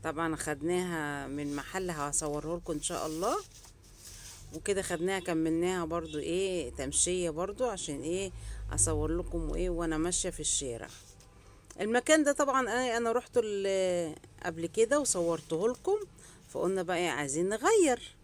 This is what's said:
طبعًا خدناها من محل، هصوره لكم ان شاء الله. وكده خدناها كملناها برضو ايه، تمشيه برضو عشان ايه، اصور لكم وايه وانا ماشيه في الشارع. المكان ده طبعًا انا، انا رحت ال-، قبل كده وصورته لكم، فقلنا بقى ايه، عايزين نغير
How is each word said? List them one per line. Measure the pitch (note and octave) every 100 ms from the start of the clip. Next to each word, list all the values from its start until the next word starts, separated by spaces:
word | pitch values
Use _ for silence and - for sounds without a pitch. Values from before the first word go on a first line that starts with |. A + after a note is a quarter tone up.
طبعًا | D#3+ D3+ E3 D3+
خدناها | - C#3+ D#3 F3+ F3+ E3 D3 C#3+ C#3
من | C#3+ C#3+ C#3+
محل، | - F#3+ F#3
هصوره | D#3 C#3+ C#3+ D3+ D3 D3+ F3
لكم | F3
ان | D3+
شاء | - E3+ D#3+
الله. | D#3 G3 F#4+ G4 - - - - - - - - - - D#3+
وكده | - G3
خدناها | F#3+ E3 F3+ F#3+
كملناها | F3+ D#3+ D#3+ E3 F3 F#3 E3
برضو | E3+ D#3+ D3+
ايه، | D#3+ F3 F#3+ F3+ B2+
تمشيه | B2 C3+ C#3+ - F#3 F3
برضو | D3+ F#3+ G#3 B3
عشان | F#3+ - C#3+
ايه، | C#3+ F3+ G3 - - - -
اصور | D3 - D#3 D3+
لكم | E3+ F3 E3+ D3+
وايه | D3+ F3+
وانا | E3 E3 D#3
ماشيه | E3+ F3 F#3
في | -
الشارع. | - - C#3 A2+ G2+ - - - - - - - - -
المكان | G#3+ A#3+ - D#4
ده | C#4+
طبعًا | C#4+ C#4 C4
انا، | A#3+ A#3 B3+ A#3
انا | A#3
رحت | A#3+ - A#3+
ال-، | A3 G3+ G3 F#3+ F#3 F3 D#3+ D3+ - -
قبل | F3+ E3 E3
كده | G#3 A3+ C#4+
وصورته | C4+ F#3 E3+ E3 - D#3+ G#3+
لكم، | B3 - G#4 G4+ - - - -
فقلنا | - F3 F#3+
بقى | F3 F3
ايه، | F3
عايزين | C3+ C#3+ D3 F#3
نغير | A3 D#4 A4+ D#4+ A#3+ - -